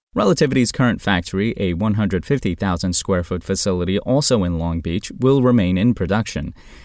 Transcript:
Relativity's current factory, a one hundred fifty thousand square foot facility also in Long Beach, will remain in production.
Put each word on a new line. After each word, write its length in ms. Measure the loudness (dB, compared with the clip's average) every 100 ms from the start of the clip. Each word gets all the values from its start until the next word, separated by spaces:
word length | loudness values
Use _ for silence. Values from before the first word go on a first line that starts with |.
| _
Relativity's 580 | 0 2 2 2 2 0
current 280 | 2 0 0
factory, 540 | 0 -2 0 -2 -2 0
a 160 | -2
one 220 | 0 0
hundred 320 | 0 0 -2 -2
fifty 280 | -2 -2
thousand 380 | -2 -2 -2 -2
square 320 | -2 -2 -2
foot 180 | -2 -6
facility 560 | -4 -4 -2 -2 0 -2
also 440 | 0 0 2 2
in 140 | 2 0
Long 240 | -2 -2
Beach, 280 | -2 -4 -6
will 300 | -2 2 4
remain 380 | 4 4 4 2
in 160 | 2
production. 580 | 0 0 -2 -2 -6 -8 -10 -18 -20